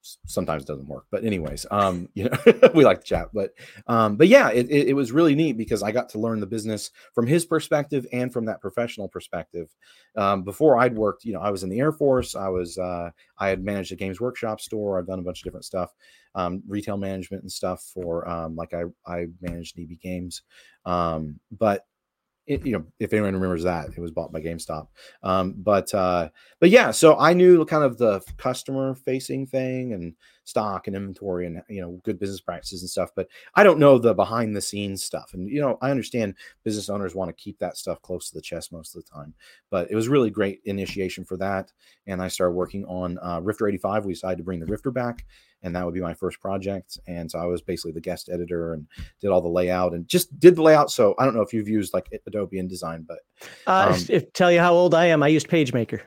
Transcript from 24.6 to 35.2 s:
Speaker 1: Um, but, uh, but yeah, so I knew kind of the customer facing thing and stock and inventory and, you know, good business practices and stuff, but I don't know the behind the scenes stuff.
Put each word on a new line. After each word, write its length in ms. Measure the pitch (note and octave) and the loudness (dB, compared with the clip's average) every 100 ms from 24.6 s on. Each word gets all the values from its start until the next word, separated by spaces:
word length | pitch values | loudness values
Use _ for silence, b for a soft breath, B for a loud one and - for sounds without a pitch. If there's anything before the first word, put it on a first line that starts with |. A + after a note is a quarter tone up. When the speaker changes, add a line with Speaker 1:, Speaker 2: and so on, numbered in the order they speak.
| - D#2 D#2 b b b | -8 -10 -10 b b b
Speaker 1:
Um, 320 | G2+ F#2 F#2 G2 | -2 0 0 -4
but, 360 | F#2 G2+ - | 2 2 2
uh, 360 | G#2 F#2 F2 D#2+ b b b | 0 0 0 -2 b b b
but 100 | E3+ | 8
yeah, 200 | A#3 F#3+ | 8 6
so 240 | - D#3 C#3+ | 6 8 8
I 160 | D3 | 6
knew 300 | F3+ F3+ F3 D#3 | 8 8 8 6
kind 180 | D#3 | 2
of 140 | C#3+ A2+ | 2 2
the 220 | A#2 G2 - - | 2 2 -4 -6
customer 580 | C3 B2+ - C3+ C3+ C3 | -6 -6 -6 -4 -4 -6
facing 500 | - C3 C3 C3+ C3+ | -6 -6 -4 -8 -4
thing 480 | C3 B2+ B2+ B2+ | -4 -4 -6 -6
and 220 | G2+ E2+ E2 b b | -8 -10 -14 b b
stock 440 | - - G#2+ F#2+ - | -6 -4 -2 -4 -6
and 80 | G2 | -8
inventory 500 | G2 F#2 G2 F2+ F2 | -8 -10 -6 -6 -6
and, 160 | E2 - | -10 -12
you 120 | G2+ | -12
know, 200 | F2 F2+ | -10 -10
good 160 | A2 F2+ | -8 -6
business 220 | G2 F#2+ | -8 -8
practices 400 | - E2+ - F#2 | -10 -12 -12 -12
and 80 | F2+ | -8
stuff, 220 | - F2 - | -6 -6 -6
but 120 | F#2 B B | -10 B B
I 100 | - | 6
don't 140 | G3+ D#3 | 6 8
know 200 | C#3+ C3 | 8 8
the 160 | A2+ F#2+ | 6 2
behind 400 | F#2 A#2 A2+ G#2 | 0 0 -2 -4
the 60 | |
scenes 420 | - G2+ G2+ F#2+ | -6 -6 -6 -6
stuff. 300 | - D#2+ | -8 -10